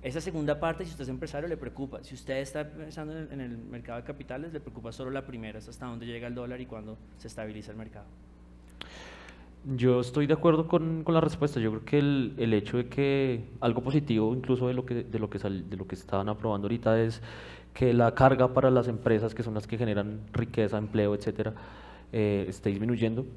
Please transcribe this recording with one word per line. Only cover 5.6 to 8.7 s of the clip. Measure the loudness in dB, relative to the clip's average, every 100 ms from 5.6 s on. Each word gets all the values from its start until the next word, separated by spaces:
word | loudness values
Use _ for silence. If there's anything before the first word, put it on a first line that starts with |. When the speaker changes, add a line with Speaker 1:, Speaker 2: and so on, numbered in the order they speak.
| -14
Speaker 1:
hasta | -12 -12
dónde | -10 -10
llega | -10 -8
el | -8
dólar | -8 -10
y | -10
cuándo | -12 -12 -14 -18 -18
se | -16
estabiliza | -10 -10 -10 -12
el | -14
mercado. | -14 -16 -20 -20 -20 -20 -20 -20 -20